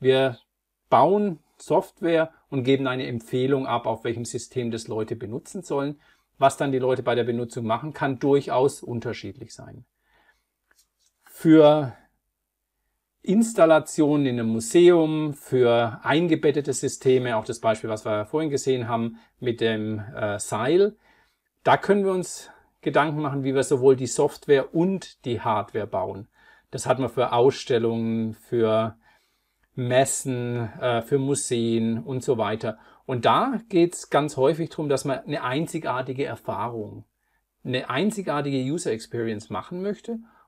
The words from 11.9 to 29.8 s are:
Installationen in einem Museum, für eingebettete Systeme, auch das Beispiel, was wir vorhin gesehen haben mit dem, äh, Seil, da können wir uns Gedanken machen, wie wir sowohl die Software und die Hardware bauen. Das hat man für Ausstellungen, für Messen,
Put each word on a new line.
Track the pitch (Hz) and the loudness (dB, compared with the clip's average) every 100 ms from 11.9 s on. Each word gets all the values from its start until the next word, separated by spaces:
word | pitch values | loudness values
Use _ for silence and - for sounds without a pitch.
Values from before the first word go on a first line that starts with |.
| - _ _ _ _ _ _ _ _ _ _ _ _ | -8 _ _ _ _ _ _ _ _ _ _ _ _
Installationen | - 196 226 - 165 156 151 - 147 147 135 | 0 2 2 4 6 6 2 2 2 4 2
in | 120 | 0
einem | 113 | -2
Museum, | 113 113 175 175 175 156 156 151 | -2 2 6 8 8 4 0 -4
für | 139 - 127 120 117 117 113 | -6 -2 2 4 4 2 -2
eingebettete | 113 147 175 156 156 143 143 | 0 0 2 2 2 0 -2
Systeme, | 127 139 - 135 131 123 113 | -4 -6 -2 2 2 2 -2
auch | |
das | 110 117 | -4 -2
Beispiel, | 113 107 113 | 0 0 -4
was | 107 113 | -6 -4
wir | 107 104 | -4 -2
vorhin | 156 156 | -4 -2
gesehen | 139 139 131 113 | -2 -2 -2 -2
haben | 117 117 113 _ _ | -4 -4 -8 _ _
mit | 127 113 | -6 -2
dem, | 113 110 107 107 | -2 -2 -4 -8
äh, | 104 - 107 101 | -10 -8 -6 -6
Seil, | - 104 123 175 202 202 _ _ _ _ _ _ | -6 -4 2 2 2 0 _ _ _ _ _ _
da | - 135 | 2 2
können | - 202 196 | 4 0 2
wir | |
uns | 185 170 - - - _ _ | -2 -4 -12 -18 -20 _ _
Gedanken | 160 143 156 151 | -2 0 0 -2
machen, | 151 139 | -4 -4
wie | 135 | -2
wir | 135 | 0
sowohl | 131 139 135 131 | 0 4 4 4
die | 127 | 0
Software | - 143 - - 139 127 | -2 -2 -2 2 2 2
und | 165 180 190 - - 131 | 0 0 -2 -8 -12 -6
die | 113 | -4
Hardware | 123 107 101 113 101 | -2 -2 -2 -8 -6
bauen. | 98 95 98 110 _ _ _ _ | -6 -6 -8 -16 _ _ _ _
Das | 123 131 | -8 -2
hat | 127 | -2
man | 127 | -2
für | - 120 | -2 0
Ausstellungen, | 120 131 131 - 120 117 113 113 113 110 110 | 4 2 2 -2 0 0 -2 -2 -2 -4 -8
für | _ 120 110 110 110 - _ _ _ _ _ _ _ | _ 0 2 2 0 -6 _ _ _ _ _ _ _
Messen, | - | -8